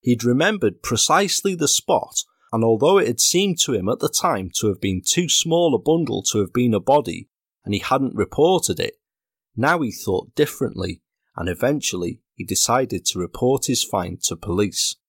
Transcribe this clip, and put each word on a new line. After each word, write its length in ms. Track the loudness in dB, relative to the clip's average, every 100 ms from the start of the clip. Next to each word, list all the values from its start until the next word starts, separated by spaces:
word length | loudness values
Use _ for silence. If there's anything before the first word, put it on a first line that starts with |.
He'd 240 | 0 0
remembered 580 | 2 2 2 2 -2 -2
precisely 720 | -4 -2 2 2 2 0 -2
the 140 | -2 0
spot, 540 | 0 2 0 0 -8 -10 _ _
and 100 | 0
although 360 | 2 4 4 4
it 100 | 2
had 120 | 0
seemed 380 | 0 2 2 0
to 140 | 0
him 140 | 0 -2
at 100 | -2
the 100 | -2
time 420 | -2 -2 -2 -4 -2
to 80 | -2
have 120 | 0
been 220 | -2 -2
too 240 | 0 0 2
small 460 | 0 2 2 4
a 40 | 2
bundle 440 | 2 2 2 -2 -2
to 80 | 0
have 140 | 0
been 220 | 2 2
a 60 | 2
body, 480 | 4 2 2 -8 -12 _ _ _
and 100 | -4
he 60 | -4
hadn't 340 | 0 0 0
reported 640 | -2 -2 2 2 4 0 -4
it, 160 | -4 -8 _ _ _ _ _ -2
now 240 | 0 0
he 100 | -2
thought 440 | -6 -2 -4 -4 0
differently, 640 | 0 0 -6 -4 -8 -8 _ _ _ -8
and 120 | -6
eventually 720 | 0 0 0 -2 -4 -6 -8 _
he 100 | _
decided 600 | -6 -2 2 2 0 -4
to 140 | -4 -4
report 480 | -6 -2 0 0 0
his 180 | -2
find 360 | -2 -4 -4 -6
to 120 | -6
police. 640 | -6 -4 -2 -2 -2 -6 -6